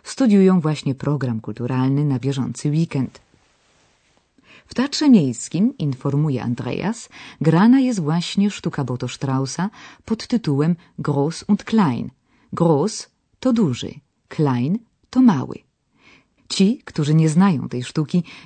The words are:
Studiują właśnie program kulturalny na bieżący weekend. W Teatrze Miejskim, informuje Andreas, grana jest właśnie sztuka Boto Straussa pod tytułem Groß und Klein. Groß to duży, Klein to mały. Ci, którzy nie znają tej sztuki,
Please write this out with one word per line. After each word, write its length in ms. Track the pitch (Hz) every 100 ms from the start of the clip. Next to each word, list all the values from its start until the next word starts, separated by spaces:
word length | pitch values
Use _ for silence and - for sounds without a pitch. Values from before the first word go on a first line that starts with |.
Studiują 580 | - - 254 202 185 185
właśnie 340 | 156 147 143 123
program 460 | 143 147 127 110
kulturalny 640 | 110 107 123 127 131 139 147
na 140 | 127
bieżący 500 | 135 135 123 - 147
weekend. 520 | 151 165 139 123 - _ _ _ _ _ _ _ _ _ _ _ _ _ - _
W 20 |
Teatrze 360 | - 285 - 302
Miejskim, 680 | 220 135 113 - 160 233 -
informuje 680 | 151 131 143 139 156 123
Andreas, 680 | 117 123 120 - 190 233 - - - -
grana 380 | 160 165 226 269
jest 200 | 254 208
właśnie 520 | 147 170 - - 202
sztuka 320 | - 165 147
Boto 240 | 127 123 123
Straussa 600 | - 135 131 135 - 190 - - - -
pod 220 | 226 -
tytułem 480 | 240 156 139 156 170 _ -
Groß 440 | 147 139 147 - -
und 160 | 208
Klein. 460 | - 220 165 120 - - _ _ _
Groß 540 | - 170 143 202 - - _ _ _
to 140 | 262
duży, 400 | 233 170 117 - - _ _ _
Klein 520 | - 147 120 135 208 - _ _
to 120 | -
mały. 360 | 247 143 - - _ _ _ _ _ _ _ _ _
Ci, 320 | - 196 269 -
którzy 280 | - 147 160
nie 140 | 160
znają 400 | 151 196 135 -
tej 140 | 123
sztuki, 400 | 123 160 147 175 - -